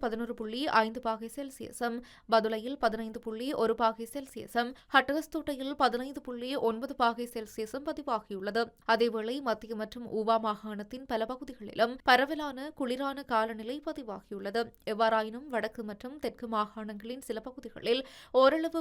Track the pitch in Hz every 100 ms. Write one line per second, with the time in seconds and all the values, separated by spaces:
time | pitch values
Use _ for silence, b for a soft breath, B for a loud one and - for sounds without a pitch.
0 | 240 220 233 240 220 233 - 220 220 233
1 | 240 220 226 277 277 - - - 240 233
2 | 247 b b 226 220 220 233 285 226 226
3 | 226 233 233 220 262 - 220 226 226 226
4 | 226 285 269 226 - 233 240 262 b 269
5 | 254 302 302 320 294 262 269 285 254 240
6 | 262 285 262 240 254 277 226 226 262 277
7 | 233 233 240 240 220 - 214 269 302 302
8 | 285 220 - 196 202 208 233 - - 226
9 | 233 220 220 269 262 214 220 214 214 247
10 | 240 220 214 226 220 208 214 208 208 254
11 | 269 226 226 254 277 247 202 - 233 254
12 | - 247 269 302 294 254 294 - 254 247
13 | 277 277 277 226 220 220 220 294 320 302
14 | 226 196 - 202 196 226 233 - - 208
15 | 226 220 220 233 240 240 214 240 214 202
16 | 254 294 233 - 233 220 208 220 214 208
17 | 226 269 - 220 254 262 226 - - 254
18 | 262 b b 247 262 320 330 330